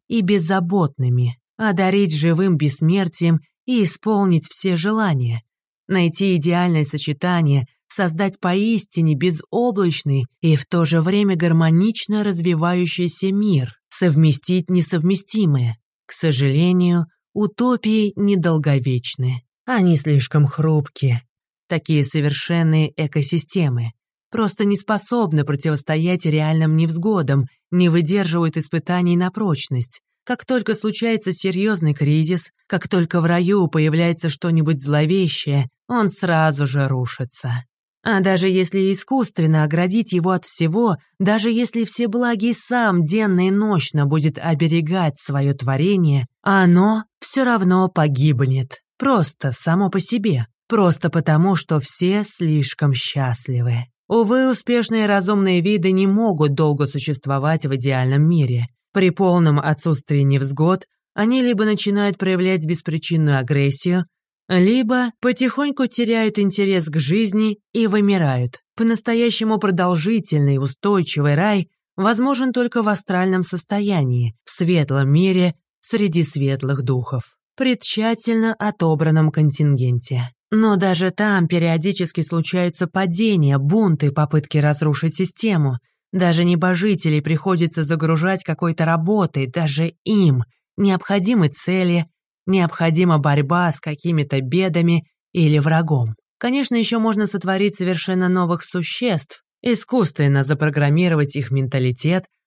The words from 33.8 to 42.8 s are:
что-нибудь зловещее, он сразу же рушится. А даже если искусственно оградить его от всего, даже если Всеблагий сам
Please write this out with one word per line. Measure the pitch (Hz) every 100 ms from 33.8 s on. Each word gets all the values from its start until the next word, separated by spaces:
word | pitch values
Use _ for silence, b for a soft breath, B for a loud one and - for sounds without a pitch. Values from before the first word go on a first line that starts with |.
| 151 160 170 165 165
что-нибудь | 143 175 165 151 147
зловещее, | 135 147 156 196 175 - - 143 127 _ -
он | 240 202
сразу | - 180 160 160 143 143
же | 139 135
рушится. | 131 123 - 127 - 127 123 - _ _ _
А | - 196
даже | 190 185 190
если | 185 185 196 190
искусственно | 196 - 269 226 - 160 156
оградить | 151 165 180 214 -
его | 180 175
от | 180 -
всего, | - 160 190 240 165 b -
даже | 190 214 220
если | 226 240 233
Всеблагий | 220 - 233 233 240 226 226
сам | 226 - 247